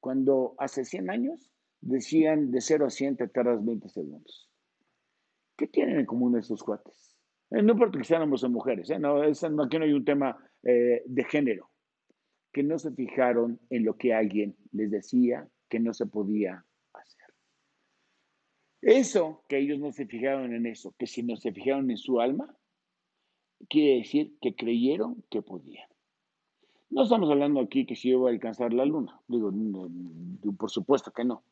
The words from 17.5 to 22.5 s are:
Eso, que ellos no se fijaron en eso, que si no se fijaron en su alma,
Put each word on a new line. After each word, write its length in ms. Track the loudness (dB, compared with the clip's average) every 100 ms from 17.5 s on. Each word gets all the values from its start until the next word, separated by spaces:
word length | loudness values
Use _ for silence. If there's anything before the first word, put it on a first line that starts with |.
| _ _ _ _ _ _ _ _ _ _ _ _ _
Eso, 640 | 6 6 6 2 0 -4 _
que 100 | -2
ellos 200 | 0 -2
no 140 | -4
se 140 | -6 -8
fijaron 460 | -4 -2 -2 -4
en 140 | -4 -4
eso, 280 | -6 -16 _
que 80 | -8
si 160 | -6
no 140 | -6 -6
se 160 | -6
fijaron 380 | -4 -2 0 -2
en 60 | -4
su 240 | -2 0
alma, 340 | 2 -2 -6